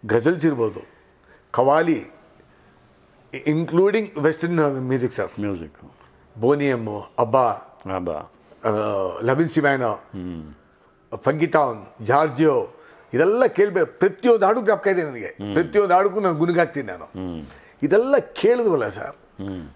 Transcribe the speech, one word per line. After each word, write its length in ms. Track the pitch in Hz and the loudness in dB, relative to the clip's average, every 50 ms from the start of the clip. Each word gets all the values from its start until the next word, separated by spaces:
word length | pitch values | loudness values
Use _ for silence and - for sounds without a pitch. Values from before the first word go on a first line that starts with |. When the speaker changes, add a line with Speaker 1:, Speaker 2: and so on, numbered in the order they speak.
| - | -4
Speaker 1:
ಗಜಲ್ಸ್ 400 | 107 101 117 117 151 180 170 143 | 0 0 2 2 2 0 2 0
ಇರ್ಬೋದು, 340 | 165 147 123 117 107 90 78 - - _ _ _ _ _ _ _ _ - _ _ _ | 0 0 2 -2 -4 -4 -8 -18 -18 _ _ _ _ _ _ _ _ -20 _ _ _
ಕವಾಲಿ, 540 | - - 127 135 143 160 170 170 156 113 92 - - - _ _ _ _ _ _ _ _ _ _ _ _ _ _ _ _ _ _ _ _ _ _ - 131 - | 0 2 4 4 4 4 4 2 0 -2 -2 -12 -20 -20 _ _ _ _ _ _ _ _ _ _ _ _ _ _ _ _ _ _ _ _ _ _ -16 -6 -4
ಇನ್ಕ್ಲೂಡಿಂಗ್ 680 | 151 151 160 170 - 160 170 190 202 202 226 214 202 - | -2 -2 -2 -2 0 2 4 4 4 4 0 -2 -2 -6
ವೆಸ್ಟರ್ನ್ 640 | 156 139 160 156 160 - 170 175 165 156 143 139 131 | 0 0 0 0 0 -4 -2 0 2 0 0 0 -2
ಮ್ಯೂಸಿಕ್ 320 | 127 127 131 131 120 120 - | -4 -2 -2 -2 -2 -2 -4
ಸರ್. 260 | - 98 90 - - | -4 -8 -8 -6 -6
Speaker 2:
ಮ್ಯೂಸಿಕ್. 540 | 104 104 98 87 82 73 - - - - - _ - _ _ _ _ _ _ 110 | -6 -4 -4 -6 -10 -14 -16 -20 -20 -20 -20 _ -20 _ _ _ _ _ _ -2
Speaker 1:
ಬೋನಿಯಮ್ಮು, 680 | 107 123 147 147 143 143 131 120 113 107 104 104 - - _ - | 2 2 2 2 2 -2 -2 -2 -4 -6 -8 -8 -12 -12 _ -4
ಅಬ್ಬಾ, 320 | 123 113 107 135 127 113 101 101 - - - _ - 95 95 | -2 0 2 2 2 2 0 -4 -10 -20 -20 _ -12 -8 -6
Speaker 2:
ಅಬ್ಬಾ. 180 | 92 90 87 78 | -6 -4 -6 -6
Speaker 1:
ಆ, 560 | 76 - - _ _ _ _ - _ - 110 107 107 104 104 104 98 95 90 87 - | -8 -10 -14 _ _ _ _ -20 _ -4 -2 -2 0 -2 -2 -2 -2 -4 -4 -6 -4
ಲವಿನ್ 280 | 110 117 135 147 170 160 | 0 0 2 2 0 0
ಸಿಮ್ಯಾನೋ, 420 | - 160 143 143 139 135 127 113 | 0 0 2 2 0 2 0 -2
Speaker 2:
ಹ್ಮ್. 640 | 107 - - - - 98 90 90 87 82 78 76 73 - _ _ _ _ _ _ _ _ _ _ - | -4 -6 -10 -16 -14 -12 -10 -10 -10 -12 -14 -16 -20 -20 _ _ _ _ _ _ _ _ _ _ -16
Speaker 1:
ಫಂಕಿಟೌನ್, 880 | 107 - 135 139 156 160 165 156 156 147 131 113 107 95 - - - 113 | -4 -2 -2 0 0 -2 2 2 2 2 2 -2 -8 -14 -20 -18 -12 -2
ಜಾರ್ಜಿಯೋ, 640 | 101 123 143 156 156 127 127 160 156 139 120 98 - - - - - - - - _ - | 2 2 2 2 2 2 2 4 4 4 2 -2 -4 -10 -20 -20 -20 -20 -20 -18 _ 0
ಇದೆಲ್ಲ 320 | 123 160 185 214 240 262 | 2 2 2 4 4 2
ಕೇಳ್ಬೇ-, 400 | 214 - - 202 208 180 190 160 | 2 4 2 0 2 2 0 -2
ಪ್ರತಿಯೊಂದು 600 | - - - - 202 196 - - 240 233 220 196 | -2 0 0 0 0 0 0 4 4 4 6 4
ಹಾಡು 160 | 190 220 247 | 2 2 2
ಜ್ಞಾಪಕ 260 | 226 196 214 - - | 2 0 0 2 2
ಇದೆ 160 | 202 190 175 165 | 0 0 0 -2
ನನಗೆ. 240 | 147 131 117 101 | -4 -6 -10 -12
Speaker 2:
ಹ್ಮ್. 260 | 90 - - 101 104 101 | -12 -12 -10 -8 -2 0
Speaker 1:
ಪ್ರತಿಯೊಂದು 400 | 156 175 - - 208 202 190 175 | 0 0 2 0 0 2 4 4
ಹಾಡುಗೂ 260 | 180 202 202 185 214 | 4 4 2 0 0
ನಾನು 160 | 202 185 165 | -2 0 0
ಗುಣಗಾಗ್ತೀನಿ 520 | 151 165 170 175 170 170 160 - 143 131 | 0 0 0 2 2 0 0 -2 -8 -8
ನಾನು. 180 | 101 90 85 78 | -8 -10 -12 -14
Speaker 2:
ಹ್ಮ್. 400 | - _ 95 92 90 87 80 73 69 - - - - _ _ - | -16 _ -10 -8 -8 -8 -10 -12 -14 -18 -20 -20 -20 _ _ -2
Speaker 1:
ಇದೆಲ್ಲ 340 | 151 185 214 240 269 277 | 2 2 2 4 4 2
ಕೇಳಿದ್ವಲ್ಲ 720 | 262 - - - - - 214 240 247 233 208 175 143 113 104 | 0 0 -2 -10 0 2 2 2 4 2 0 0 0 -2 -4
ಸರ್, 520 | 92 - - - - _ _ _ _ - | -6 -10 -12 -14 -14 _ _ _ _ -14
Speaker 2:
ಹ್ಮ್. 280 | 98 98 95 90 78 71 67 | -12 -10 -10 -12 -12 -16 -20